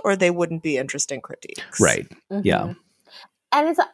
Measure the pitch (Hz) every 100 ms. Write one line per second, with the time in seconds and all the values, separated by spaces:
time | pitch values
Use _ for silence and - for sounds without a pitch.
0 | 208 196 180 175 170 165 160 135 135 143
1 | - 135 - - - - - - 76 50
2 | - - - 196 98 58 - - _ _
3 | _ - - _ _ 277 311 320 -